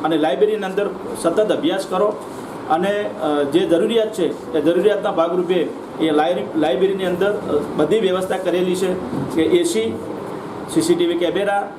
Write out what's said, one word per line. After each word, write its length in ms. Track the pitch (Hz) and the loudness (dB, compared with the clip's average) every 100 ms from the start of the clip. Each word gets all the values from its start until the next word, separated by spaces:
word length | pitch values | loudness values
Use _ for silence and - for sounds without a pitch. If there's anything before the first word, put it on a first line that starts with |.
અને 120 | 160 160 | 0 0
લાઇબ્રેરીની 460 | 160 175 208 208 | 0 2 2 0
અંદર 280 | 190 190 202 - - 151 | -2 -2 -4 -6 -10 -2
સતત 300 | 170 214 214 | 0 2 2
અભ્યાસ 340 | 147 147 190 185 | 2 0 -2 -2
કરો 280 | 190 208 - - - - - - | 0 0 0 -10 -12 -12 -10 -2
અને, 400 | 160 190 208 208 - | 0 2 0 -4 -4
અ, 200 | 151 147 | -2 0
જે 180 | 143 170 | 2 2
જરૂરિયાત 520 | 180 170 220 226 214 | 4 2 4 2 0
છે, 400 | - 160 - - | 0 -2 -2 -4
એ 80 | 160 | 0
જરૂરિયાતના 500 | 147 175 202 196 202 | 2 4 4 2 0
ભાગરૂપે 580 | 185 170 180 170 180 147 - - - | 0 0 0 0 0 0 -6 -12 -2
એ 100 | 160 | 2
લાઇ-, 360 | 151 160 190 - 160 | 2 2 0 -2 0
લાઇબ્રેરીની 480 | 151 185 190 190 | 2 2 2 0
અંદર, 280 | 185 180 202 | -2 0 0
અ, 300 | 214 - 147 - 127 | 0 -2 -2 -2 0
બધી 240 | 151 220 | 2 2
વ્યવસ્થા 360 | 190 185 185 190 | 2 0 -2 -2
કરેલી 400 | 180 175 180 180 | 0 0 0 0
છે 180 | 185 185 - - - | 0 -2 -4 -6 -2
કે 80 | 165 | 0
એ 220 | 160 175 | 4 4
સી, 340 | 170 220 226 - - - - - - - - | 4 0 -2 -4 -8 -10 -10 -10 -10 -10 -2
સી 80 | 165 | 0
સી 120 | 160 | 2
ટી 120 | 170 170 | 2 2
વી 80 | |
કેમેરા 580 | 170 170 170 202 202 202 | 2 0 0 0 0 -4